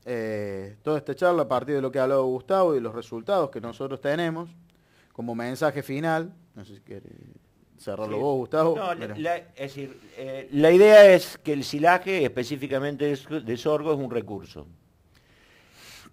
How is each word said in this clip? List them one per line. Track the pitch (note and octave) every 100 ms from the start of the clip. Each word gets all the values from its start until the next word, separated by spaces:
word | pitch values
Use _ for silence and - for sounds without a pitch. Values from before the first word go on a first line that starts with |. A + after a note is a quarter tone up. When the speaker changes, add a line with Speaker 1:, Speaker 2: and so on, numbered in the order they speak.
| B2
Speaker 1:
eh, | A#2+ A2 G#2+ G#2 G2 G2 G#2
toda | D3 D3+
esta | D3
charla | C3+ F3+ E3+
a | C#3
partir | B2 B2+ C#3
de |
lo | C3
que | C3+
ha |
hablado | C3 C#3 C3
Gustavo | B2+ - F#3+ F3+
y | C#3
de |
los | A2+ A2+
resultados | A2 A2+ A#2 G3 C#3+
que | A#2
nosotros | A#2 A2 C3+ C3+
tenemos, | C#3+ D#3 E3 D#3+ E3+ - _ _ _ _ _
como | - A#2 A#2
mensaje | A#2+ C3 D3+ C#3
final, | C#3 C#3 E3 D#3+ E3+ - _ G#2+
no | G#2+
sé | G#2
si |
quiere | - G2 - - - - _ _ _ _
cerrarlo | - G2 G#2+ G#2+
Speaker 2:
Sí. |
Speaker 1:
vos, | C#3+ C3
Gustavo. | A#2 D#3 E3 E3+
Speaker 2:
No, | F#3
la, | E3 A2
Speaker 1:
Mira. | G#2
Speaker 2:
la, | D#3+ E3+
es | - -
decir, | C#3 C#3 C3+ - G#2+ G#2
eh, | C3 C3+ -
la | C#3+ D#3
idea | F3+ G#3+ G#3+ G3+
es | F3+ - -
que | -
el | C#3+
silaje, | - C#3+ E3 F3+ F#3+ F#3+
específicamente | B2+ B2+ B2 C#3+ C3+ C3+ C#3+ C#3 D3
de |
s-, | C#3 - D3+
de | A2 A#2+
sorgo, | D3+ D3+ D#3
es | C#3+
un | B2+
recurso. | A#2 G#2 G2 E2+ D#2 D2+ E2 _ _ _ _ _ _ _ _ _ - - - -